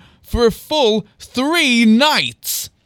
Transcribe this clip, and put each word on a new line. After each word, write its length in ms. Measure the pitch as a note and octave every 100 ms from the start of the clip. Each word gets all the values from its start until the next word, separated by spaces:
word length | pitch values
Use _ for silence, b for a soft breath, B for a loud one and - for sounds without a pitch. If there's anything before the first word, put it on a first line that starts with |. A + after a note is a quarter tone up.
| b b
for 240 | - G#3+ A#3
a 60 |
full 560 | - - D4+ B3+ G#3+ - b
three 680 | - - C4+ E4+ D4+ A#3+ A#3
nights. 840 | A3 C#4+ C#4 C#3 A2+ - - - _